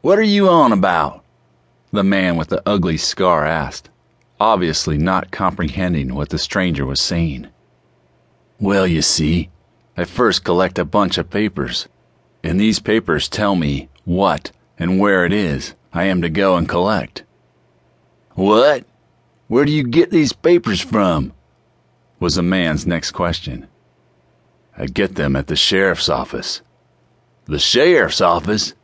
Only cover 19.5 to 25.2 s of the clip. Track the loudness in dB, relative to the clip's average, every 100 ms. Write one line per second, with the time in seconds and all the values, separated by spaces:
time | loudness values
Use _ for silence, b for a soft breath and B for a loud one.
19.5 | 0 2 2 0 2 2 2 0 0 2
20.5 | 2 2 -4 -2 0 2 0 -4 -10 _
21.5 | _ _ _ _ _ _ _ -4 0 0
22.5 | 0 0 -2 -4 -4 -6 -4 -4 -4 -8
23.5 | -12 -16 _ _ _ _ _ _ _ _
24.5 | _ _ -12 -8 -2 -2 -2